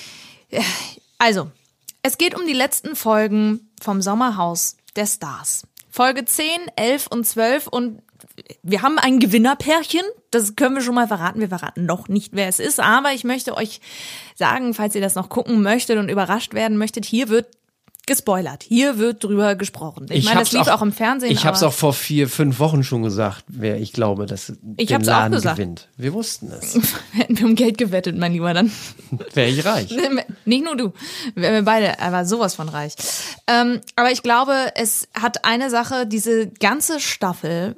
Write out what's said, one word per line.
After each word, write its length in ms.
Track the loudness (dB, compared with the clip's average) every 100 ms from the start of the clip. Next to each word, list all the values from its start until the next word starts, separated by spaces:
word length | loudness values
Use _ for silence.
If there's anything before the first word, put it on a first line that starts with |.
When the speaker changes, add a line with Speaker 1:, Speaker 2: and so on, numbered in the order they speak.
| -20 -20 -20 -20 _
Speaker 1:
äh, 100 | -4 -4 -6 -10 -16 _ _
also, 340 | 2 2 -4 -10 _ _ -20 -6
es 160 | -6 0
geht 160 | 0
um 140 | 0 -4
die 40 |
letzten 440 | 0 0 -2 -6 -4
Folgen 720 | 2 2 2 2 2 0 -6 -12
vom 220 | -4 -2
Sommerhaus 760 | 0 0 0 0 -2 -2 -4 -6 _ -6
der 100 | -4
Stars. 560 | -4 -8 -8 -6 -6 -8 _ -14
Folge 360 | 2 2 2
zehn, 360 | -2 -2 -2 -4 -6
elf 320 | -2 0 0 -2
und 220 | -2 -2
zwölf 400 | 0 2 2 -2
und 340 | -4 -4 -6 _ _ -20 -20 -20 -14
wir 180 | -2 2
haben 160 | 2 2
ein 220 | 4 6
Gewinnerpärchen, 800 | 6 6 4 2 2 0 2 -2 -2 -8 _
das 240 | 0 0 0
können 180 | 0
wir 80 | 2
schon 140 | 0 0
mal 100 | 0
verraten. 320 | 0 -2 -2
Wir 100 | -4
verraten 380 | -4 -6 -4 -2
noch 220 | -2 0
nicht, 260 | -2 -2
wer 140 | -4 -2
es 100 | -2
ist, 220 | -2 2
aber 320 | 4 4 4
ich 100 | -2
möchte 340 | -2 -4 -4 -6
euch 240 | -6 -8 -18 -18 -16 -16 -18
sagen, 400 | -2 0 2 -2
falls 220 | -2 -2 -2
ihr 40 |
das 140 | -2
noch 140 | -2 -4
gucken 340 | -4 0 2
möchtet 340 | 4 2 0 0
und 100 | 0
überrascht 440 | -2 0 -2 -2
werden 240 | -2 0 0
möchtet, 280 | -2 -4
hier 240 | -4 -2 2
wird 180 | 0 0 _ _ _ _ -20 -6
gespoilert. 540 | -4 0 -2 -2 -8
Hier 360 | 0 2 2 2
wird 260 | 0 0
drüber 320 | -2 2 2 0
gesprochen. 500 | -4 -8 -12 -12 -2
Ich 80 | 2
Speaker 2:
Ich 60 | 4
Speaker 1:
meine, 120 | 4
Speaker 2:
hab's 120 | 2
Speaker 1:
das 100 | 2
lief 80 | 2
Speaker 2:
auch, 100 | 2
Speaker 1:
auch 40 |
im 100 | 2
Fernsehen, 400 | 0 0 0 0
Speaker 2:
ich 120 | 2
hab's 200 | 2 2
Speaker 1:
aber 60 | 2
Speaker 2:
auch 40 |
vor 180 | 2 0
vier, 360 | 0 0 0 0
fünf 320 | 2 0 2
Wochen 240 | 2 2
schon 180 | 2 0
gesagt, 400 | 0 0 -2 -4 -12
wer 320 | -6 -4 -4
ich 120 | -6
glaube, 340 | -2 0 0 -4
dass 260 | -8 -10 -14 -14 -6
Speaker 1:
Ich 100 | 0
Speaker 2:
den 80 |
Speaker 1:
hab's 140 | 2 4
auch 40 |
Speaker 2:
Laden 200 | 4 4
Speaker 1:
gesagt. 240 | 2 0 -2
Speaker 2:
gewinnt. 320 | -4 -6 -16 -10
Wir 160 | -6
wussten 400 | -6 -6 -8 -12
es. 260 | -12 -2 0 0 -4
Speaker 1:
<laughs> 140 | -6
Hätten 220 | -2 0 2
wir 100 | 4
um 100 | 4
Geld 220 | 4 2
gewettet, 380 | 0 0 -2 -2
mein 160 | 0
Lieber, 220 | 0 0
dann 160 | 2 2 0 -12 -18 -10 -8 -4
Speaker 2:
Wär 140 | 2 4
ich 160 | 4
reich. 280 | 2 0 -2 -2 0 0
Speaker 1:
<laughs> 240 | -4 -8
Nicht 200 | 0 0
nur 120 | 0 -2
du. 160 | -4 -4 -12 -10 -8
Wären 200 | -2 2
wir 80 | 2
beide, 340 | 4 4 2 0
aber 260 | -2 -2
sowas 300 | 0 0 -2
von 140 | -2 -8
reich. 260 | -6 -8 -8 -8 -8 -8 -8 0
Ähm, 320 | 2 2 0 -4 0
aber 160 | 2
ich 100 | 2
glaube, 320 | 2 2 4 2 0 -2
es 320 | -2 -2 -6 -4
hat 240 | -4 -2
eine 240 | 0 0 0
Sache 380 | -2 -2 -4 -2
diese 400 | -2 0 0 0
ganze 540 | 0 0 2 -2 -2
Staffel 720 | -4 -2 -4 -4 -4 -2 -4